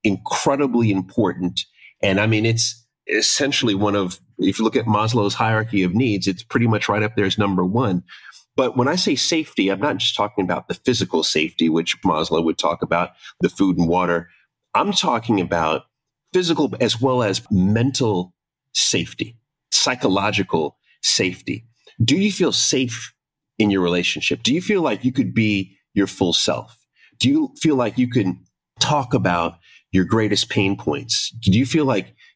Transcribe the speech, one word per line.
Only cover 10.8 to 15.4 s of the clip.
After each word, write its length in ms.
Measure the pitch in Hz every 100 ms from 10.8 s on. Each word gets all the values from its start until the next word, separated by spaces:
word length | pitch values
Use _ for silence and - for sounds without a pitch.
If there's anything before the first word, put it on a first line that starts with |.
| - 117 92 82
safety, 460 | 78 78 80 - 82
which 320 | 82 82 -
Maslow 420 | 92 78 82 82
would 140 | 82 -
talk 260 | 78 82
about, 280 | - 85 90 _ - -
the 100 | 90
food 260 | - 98 90
and 100 | 82
water. 440 | 90 87 85 82 _ _ _ _
I'm 180 | 113 190
talking 500 | 180 175 120 117 101